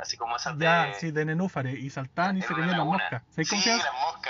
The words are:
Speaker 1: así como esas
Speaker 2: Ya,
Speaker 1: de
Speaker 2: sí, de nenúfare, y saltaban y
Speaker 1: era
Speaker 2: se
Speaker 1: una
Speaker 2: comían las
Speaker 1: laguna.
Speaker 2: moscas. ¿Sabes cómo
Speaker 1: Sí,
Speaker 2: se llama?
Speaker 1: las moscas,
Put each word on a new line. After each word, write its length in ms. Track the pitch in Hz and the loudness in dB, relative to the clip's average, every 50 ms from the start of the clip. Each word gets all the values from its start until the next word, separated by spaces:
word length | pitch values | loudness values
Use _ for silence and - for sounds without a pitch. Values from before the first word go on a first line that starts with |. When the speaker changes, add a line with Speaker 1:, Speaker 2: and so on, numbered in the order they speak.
Speaker 1:
así 160 | - - - | -6 -6 -6
como 200 | - 120 113 120 | -4 -4 -4 -2
esas 200 | 120 - 139 151 143 | -2 -2 -4 -2 2
Speaker 2:
Ya, 280 | 160 165 170 170 160 | 4 4 6 6 4
Speaker 1:
de 80 | 143 - | 2 -2
Speaker 2:
sí, 160 | 101 170 165 151 | -4 -4 -2 0
de 120 | 156 156 | 0 0
nenúfare, 480 | 156 156 165 190 190 - 151 127 127 135 | 2 2 0 0 0 0 -2 -2 -2 -4
y 180 | 117 127 139 | -4 -6 -6
saltaban 460 | - 143 131 131 - - 180 196 190 | -6 -6 -8 -6 -2 0 0 2 2
y 20 | 185 | 0
Speaker 1:
era 80 | 175 - | 0 -2
Speaker 2:
se 60 | 165 | -2
Speaker 1:
una 80 | 156 160 | 0 0
Speaker 2:
comían 160 | 180 180 170 | 2 2 2
las 80 | 156 | 2
Speaker 1:
laguna. 180 | 156 - - 98 | 2 2 0 0
Speaker 2:
moscas. 180 | 87 - 120 - _ | -2 -4 -6 -8 _
¿Sabes 180 | - - 160 - | -4 -2 0 0
cómo 100 | 202 202 196 | 2 2 2
Speaker 1:
Sí, 20 | 226 | 4
Speaker 2:
se 20 | 226 | 2
llama? 80 | 240 - | 2 2
Speaker 1:
las 80 | 139 123 127 143 | -2 -2 0 -2
moscas, 200 | 165 - - - | -2 -2 -4 -6